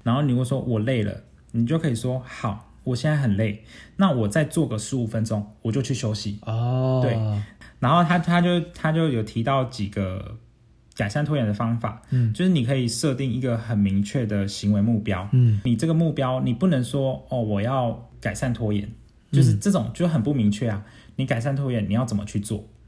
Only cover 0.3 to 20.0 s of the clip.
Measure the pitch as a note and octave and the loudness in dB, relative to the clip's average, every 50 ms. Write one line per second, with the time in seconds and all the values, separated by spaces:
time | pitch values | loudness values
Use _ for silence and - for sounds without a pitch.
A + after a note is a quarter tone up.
0.3 | B2 B2 B2+ B2 C#3 B2+ - B2+ A#2+ G#2+ G#2 C3 C3 A#2 G#2 G2+ F#2+ - - - | 2 2 0 0 -2 -2 0 0 0 0 0 0 0 0 0 -2 -4 -8 -14 -20
1.3 | - - - - - A#2 A#2 A#2 D#3+ D#3+ E3 D3 A#2 A2 - B2+ B2 B2+ B2 - | -20 -20 -16 -6 -2 0 0 2 0 0 0 0 -2 0 -2 -2 -4 -4 -6 -10
2.3 | - - - A2+ G2+ A2 - - - - - C3+ B2 A#2 - D3+ D3+ C#3+ C#3 A2+ | -12 -6 -6 -6 -6 -6 -12 -20 -18 -8 -4 -4 -2 0 0 2 2 2 2 2
3.3 | G2+ G2+ A2 G#2 G#2 - - - - - - - - - G3 F#3 C#3 A#2+ A2 G#2 | 2 2 0 0 -2 -6 -12 -20 -20 -20 -20 -10 0 2 2 4 4 2 0 2
4.3 | G2+ D#3+ D3+ - - E3+ D3 A#2 A2+ G#2 - - C#3 B2+ A#2 A2 - A2+ A2+ - | 2 0 0 0 0 0 0 0 -2 -4 -4 -4 -2 -2 -2 -2 -2 -2 -2 -2
5.3 | A2+ G#2 G2+ - - - - A2+ G2+ C#3 B2 - C3+ - - G#2+ G#2+ - - G#2 | -2 -4 -4 -6 -10 -6 -4 -2 -2 -2 0 -2 -4 -2 -2 -4 -4 -4 -6 -8
6.3 | G2+ - - A2+ A2 A2+ A#2+ B2 B2+ B2+ C3 C3 C3 C3 B2+ A#2+ A#2 A2+ A2 G#2+ | -8 -8 -6 -6 -4 -2 0 0 0 0 0 2 2 2 2 2 0 0 0 0
7.3 | G#2 G#2 G#2 - - - - - - - - D3+ D#3+ F3 F3 D#3+ F3 F3 E3 F3 | -2 -2 -4 -6 -12 -20 -20 -18 -8 -2 0 2 4 4 4 4 2 0 2 2
8.3 | F3 F3 F3 F3 F3 F3 E3 - - - - D#3+ D#3 E3 E3 D#3 B2+ A2+ A2 A2 | 2 2 4 4 2 0 0 -4 -10 -4 -2 0 2 2 2 2 0 0 -2 -2
9.3 | - A#2 A2+ C#3 C#3 C3+ B2+ A#2 - - G2+ G2 - G#2 F#2+ F#2 F#2 F#2+ G2 - | -4 -2 0 0 0 0 0 -2 -4 -6 -6 -4 -2 -2 -2 -2 -4 -6 -8 -12
10.3 | A2 - - - _ _ _ _ _ _ _ _ - - G#2+ G2+ - D3+ D3 C#3+ | -14 -16 -18 -20 _ _ _ _ _ _ _ _ -6 -4 -4 -2 -2 -2 -2 0
11.3 | D3+ C#3 A#2 G#2 G#2 G#2 A#2+ A2+ A#2 A2+ - - - - - - C3 B2+ A#2+ A2 | 0 0 0 0 0 0 0 -2 -2 -2 -2 -6 -8 -8 -8 -2 0 2 2 2
12.3 | G#2+ - F3+ F#3 F3+ D3 A#2 A#2+ C#3 C3 B2 A#2 A2+ - - D3 B2+ C3 C#3 B2+ | 2 2 2 4 4 4 2 2 0 0 0 0 -2 0 0 0 0 0 -2 -2
13.3 | G#2+ B2+ C3 B2 A#2 A2+ A2 A2 A2+ G2+ G2+ G2 F#2+ G2 G2+ - - C3+ A#2+ G#2+ | -2 -2 0 0 -2 -2 -2 -2 0 2 2 2 2 2 0 0 0 -2 -2 0
14.3 | G#2+ G2+ G2 G2 - - - G2+ G#2 G2+ G#2 A#2 A#2 G#2 G2+ G#2+ F#2+ F2+ F#2+ G#2 | 0 -2 -2 -2 -4 -2 0 2 2 4 4 2 2 0 0 0 -2 -2 -2 2
15.3 | - B2+ B2 A#2 G#2+ G2+ - B2+ A#2 G#2 E3+ E3 E3 D#3+ E3 D#3 C#3 C#3+ C3 B2+ | 4 6 6 6 4 2 2 0 0 2 2 2 2 4 2 2 2 0 0 0
16.3 | C3 C3 C3+ C3 A#2+ - F#3+ F#3 D3+ B2+ B2 - - C#3+ C3+ C3 C3 - - - | 0 0 0 -2 0 2 2 2 2 2 0 -2 -2 -2 0 0 -2 -4 -6 -6
17.3 | C3+ B2 A2+ G#2+ G#2 G2 G#2 A#2+ C3+ C3 B2 A#2 A2 - - - - - - A2+ | -4 -2 0 0 0 0 0 0 0 0 0 -2 -4 -6 -12 -18 -16 -8 -6 -6
18.3 | G2+ - C3+ B2+ A#2 - A#2 G#2 G#2 G2+ G2+ - - - - - _ _ _ - | -4 -2 -2 -2 -2 -2 -2 -2 -2 -2 -4 -6 -12 -16 -20 -20 _ _ _ 0
19.3 | - C#3 C3 A#2 G#2 G2+ - G3+ G3 D3+ A2 A2+ - - | 4 4 6 6 4 2 2 2 2 2 0 -2 -4 -2